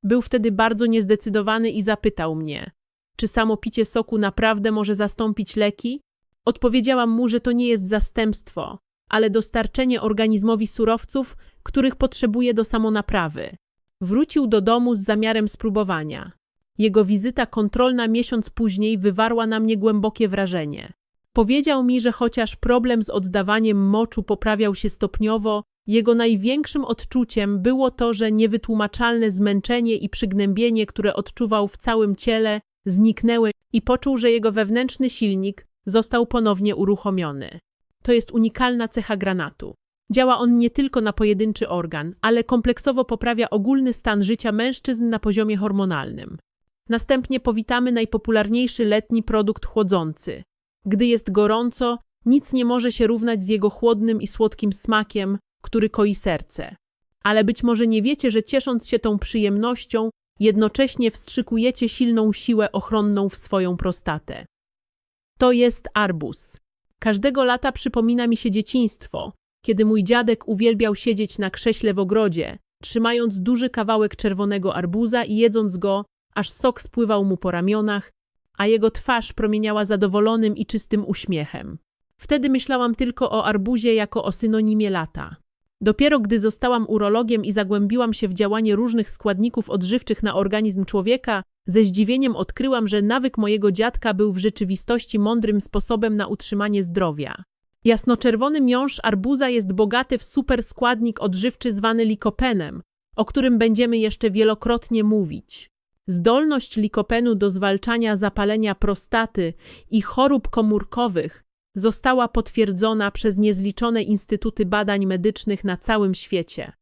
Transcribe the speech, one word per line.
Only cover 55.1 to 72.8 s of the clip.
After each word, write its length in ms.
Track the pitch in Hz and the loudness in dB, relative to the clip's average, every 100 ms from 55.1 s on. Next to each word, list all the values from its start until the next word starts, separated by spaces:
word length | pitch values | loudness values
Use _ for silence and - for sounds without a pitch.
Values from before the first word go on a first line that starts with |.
| 214 190 202 _ _ | -4 -4 -4 _ _
który 260 | - 226 214 | -4 0 0
koi 260 | - 208 196 | 2 0 0
serce. 600 | 196 160 - - - 185 _ _ _ _ | -4 -4 -6 -14 -14 -16 _ _ _ _
Ale 200 | 202 214 | 0 2
być 200 | 220 226 | 2 2
może 240 | 240 226 233 | 0 2 2
nie 140 | 220 | 2
wiecie, 300 | 214 285 262 | 0 0 0
że 120 | 220 | 0
ciesząc 440 | 214 269 269 240 - | 0 -2 0 -4 0
się 120 | 233 | -2
tą 200 | 226 208 | 0 -2
przyjemnością, 880 | - 226 208 202 233 247 - 226 226 - _ _ | -2 -2 0 0 -2 -4 -4 -2 -2 -6 _ _
jednocześnie 720 | 208 208 214 - 269 - 233 | 2 4 2 2 0 2 -2
wstrzykujecie 800 | - - - 240 226 240 254 233 | -2 -8 -6 -2 0 0 0 -4
silną 440 | - 240 226 220 | 0 0 2 2
siłę 380 | 208 - 226 208 | 0 0 0 0
ochronną 580 | 202 - 220 208 202 196 | -2 -2 0 0 0 -2
w 60 | - | -4
swoją 420 | - 196 185 180 | -4 -2 0 -2
prostatę. 680 | 190 175 - 151 - - - _ _ _ _ _ _ _ _ _ | -4 -4 -6 -8 -8 -16 -16 _ _ _ _ _ _ _ _ _
To 140 | 254 | 2
jest 360 | 247 240 240 - | 4 2 0 -6
arbuz. 640 | - 208 170 147 - - - _ _ _ _ | -2 -2 -2 -6 -12 -16 -20 _ _ _ _
Każdego 440 | 226 202 254 269 | -2 0 0 0
lata 280 | 254 247 269 | 0 0 -2
przypomina 560 | 254 262 240 226 240 240 | -4 -4 0 0 2 2
mi 100 | 226 | 0
się 140 | 240 | 0
dzieciństwo, 800 | 202 208 254 226 - - 160 156 - _ _ - | -2 -2 0 0 -4 -12 -10 -10 -14 _ _ -2
kiedy 200 | 202 214 | 2 4
mój 180 | 214 | 2
dziadek 440 | 180 240 233 226 - | 2 2 2 -2 -2
uwielbiał 480 | 202 233 220 220 202 | 0 2 2 0 0
siedzieć 440 | - 208 214 - | -2 -2 -2 -4
na 100 | 190 | -6
krześle 440 | - - 220 220 | -2 -2 0 0
w 60 | 190 | 0
ogrodzie, 580 | 190 220 208 165 - - _ _ | 0 2 2 0 -6 -8 _ _